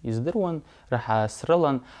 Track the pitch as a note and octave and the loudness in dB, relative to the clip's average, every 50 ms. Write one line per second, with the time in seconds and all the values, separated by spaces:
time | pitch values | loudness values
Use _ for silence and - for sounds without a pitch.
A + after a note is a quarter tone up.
0 | - A#2 A2 A2+ B2 E3 F3+ A3 F#3 F3 E3 D3+ - - - - - - C3 A#2 | -6 -4 -4 -2 -2 -2 -2 0 0 -2 -2 -6 -8 -12 -20 -20 -8 -4 -4 -4
1 | - A#2 A2 A2 G#2+ G#2+ - - - - E3+ F3 E3 C#3+ C3+ B2+ - - - - | 0 0 2 2 2 0 -4 -4 0 2 4 4 4 2 2 0 -4 -8 -18 -20